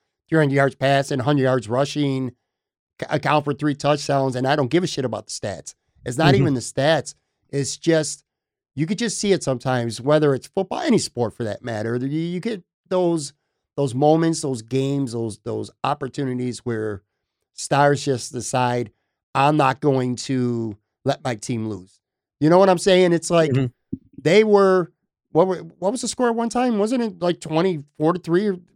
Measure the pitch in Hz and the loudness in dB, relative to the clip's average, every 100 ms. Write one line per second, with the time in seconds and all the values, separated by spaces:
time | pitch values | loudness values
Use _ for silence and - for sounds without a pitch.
0 | _ _ _ 160 147 139 139 - 135 139 | _ _ _ 2 4 4 2 0 0 2
1 | 139 139 123 147 131 131 101 123 143 147 | 0 -2 0 2 2 0 0 -2 -2 -2
2 | 143 131 127 - _ _ _ _ _ _ | -2 -2 -6 -10 _ _ _ _ _ _
3 | - 151 143 151 147 143 151 143 143 147 | -6 -4 0 0 0 -4 -4 -2 0 -2
4 | - 139 135 123 131 151 127 160 180 - | 0 -2 0 -2 0 0 2 0 0 -4
5 | 131 107 - - 107 92 - - _ _ | -6 -6 -10 -10 -8 -10 -14 -20 _ _
6 | - 123 165 190 156 131 - - 139 160 | -10 0 4 4 4 0 -4 -2 0 0
7 | - - _ _ _ 139 139 - - 160 | -2 -14 _ _ _ -6 -6 -4 0 2
8 | 151 - _ _ _ _ _ - 160 202 | 0 -8 _ _ _ _ _ -6 -4 -2
9 | 233 - 202 175 - 127 135 127 117 110 | -4 -4 0 0 0 -4 -2 -2 -2 -4
10 | 123 151 151 131 - - 190 - - 214 | 2 2 4 0 -4 -6 -6 -4 0 0
11 | - - 113 - 113 98 117 110 110 123 | 0 -4 -4 -4 -8 -6 -8 -6 -4 -4
12 | 135 156 170 180 220 208 - _ _ 185 | -4 -4 -4 -6 -6 -8 -12 _ _ 0
13 | 175 165 139 - _ _ _ - 139 120 | 0 0 -4 -14 _ _ _ -4 -4 2
14 | 147 160 165 160 151 123 113 131 135 139 | 4 4 4 0 -4 -6 -4 -2 0 -2
15 | 135 117 117 101 - 110 104 _ 131 147 | -2 -4 -6 -8 -8 -8 -8 _ -4 -4
16 | 135 135 135 123 123 113 123 113 107 101 | -6 -6 -6 -4 -6 -6 -6 -4 -4 -8
17 | - _ _ _ _ - - 143 143 143 | -14 _ _ _ _ -16 -2 2 4 2
18 | 143 123 - 127 107 127 123 123 113 _ | 0 -4 -4 -10 -4 -2 0 -2 -6 _
19 | _ _ _ 131 139 151 135 127 147 131 | _ _ _ 0 2 4 2 2 0 0
20 | 127 120 - 131 123 120 113 104 _ _ | 0 -4 -4 -2 -2 -2 -6 -10 _ _
21 | 131 139 135 113 - 120 110 98 92 _ | -4 -4 -4 -8 -6 -6 -4 -8 -12 _
22 | _ _ _ _ 151 175 196 175 - 185 | _ _ _ _ 4 6 6 4 4 4
23 | 180 170 - 170 160 131 127 - _ - | 4 2 0 0 2 0 -2 -6 _ -14
24 | _ - 139 196 220 202 196 185 165 _ | _ -4 2 4 6 6 6 4 0 _
25 | _ _ _ 151 185 180 165 - 185 247 | _ _ _ 2 2 0 -8 -6 -4 -4
26 | 233 - 240 233 233 247 254 214 214 254 | -6 -2 0 0 -2 0 0 0 0 0
27 | 226 180 175 175 160 156 190 165 143 _ | -2 -2 -2 -2 -2 0 0 -2 -8 _
28 | 156 175 - 170 214 180 - | 0 0 0 0 0 -2 -8